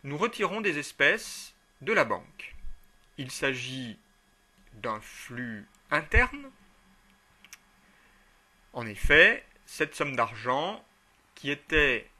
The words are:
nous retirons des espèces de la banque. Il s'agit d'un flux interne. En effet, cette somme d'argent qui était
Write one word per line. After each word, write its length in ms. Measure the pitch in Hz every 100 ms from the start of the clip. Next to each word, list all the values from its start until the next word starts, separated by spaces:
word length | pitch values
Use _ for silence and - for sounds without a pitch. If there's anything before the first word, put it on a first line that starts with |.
nous 140 | 139 151
retirons 440 | 226 233 196 202
des 160 | 208 147
espèces 760 | 139 - 147 220 - - - _ _ _
de 100 | 135
la 140 | 208 131
banque. 500 | 98 - - - - - - - _ _ -
Il 140 | 127
s'agit 680 | - 139 131 123 131 123 104 _ _ _ _ _ _ _
d'un 280 | 110 107 107
flux 680 | - - - 123 123 110 104 _ _
interne. 640 | 151 151 226 262 285 277 _ _ _ _ _ _ _ _ _ - - _ _ _ _ _ _ _ _ _ _ _
En 120 | 127 113
effet, 580 | 104 - 147 190 233 - _ -
cette 300 | - 151 -
somme 200 | 147 127
d'argent 680 | 113 110 117 131 147 - - _ _ _ _
qui 160 | - 139
était 580 | 143 _ 160 143 117 - _